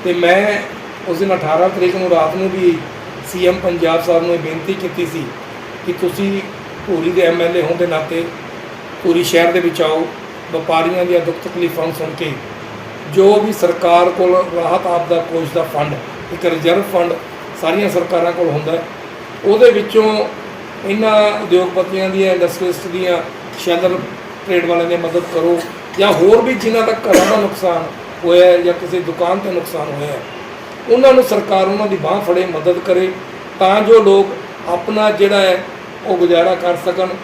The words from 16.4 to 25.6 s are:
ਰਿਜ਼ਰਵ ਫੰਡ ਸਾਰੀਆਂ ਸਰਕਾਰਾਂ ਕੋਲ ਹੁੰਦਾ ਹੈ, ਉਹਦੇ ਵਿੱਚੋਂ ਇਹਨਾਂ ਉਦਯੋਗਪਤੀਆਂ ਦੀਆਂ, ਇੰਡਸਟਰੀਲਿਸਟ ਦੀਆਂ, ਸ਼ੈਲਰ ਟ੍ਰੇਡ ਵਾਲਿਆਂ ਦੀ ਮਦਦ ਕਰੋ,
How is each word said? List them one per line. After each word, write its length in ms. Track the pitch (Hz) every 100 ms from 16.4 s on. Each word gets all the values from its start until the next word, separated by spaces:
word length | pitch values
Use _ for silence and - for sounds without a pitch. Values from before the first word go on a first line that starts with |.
| 180
ਰਿਜ਼ਰਵ 360 | 160 160 180 202
ਫੰਡ 200 | 185 175 - - - - -
ਸਾਰੀਆਂ 280 | 160 180 202
ਸਰਕਾਰਾਂ 420 | 180 170 175 170
ਕੋਲ 180 | 170 170
ਹੁੰਦਾ 220 | 147 151
ਹੈ, 120 | 165 - - - - - - 185
ਉਹਦੇ 260 | 214 240
ਵਿੱਚੋਂ 340 | 202 202 220 214 214 208 - - - - - 196
ਇਹਨਾਂ 280 | 208 220 214 208 208
ਉਦਯੋਗਪਤੀਆਂ 680 | 202 175 180 180 185 190 190
ਦੀਆਂ, 240 | 190 190
ਇੰਡਸਟਰੀਲਿਸਟ 540 | 180 175 - 180 175 190
ਦੀਆਂ, 300 | 175 180 175 - - - -
ਸ਼ੈਲਰ 380 | - 170 180 180 - - - - 196
ਟ੍ਰੇਡ 200 | 180 165
ਵਾਲਿਆਂ 240 | 170 170
ਦੀ 80 | 175
ਮਦਦ 260 | 165 170 170
ਕਰੋ, 260 | 170 165 170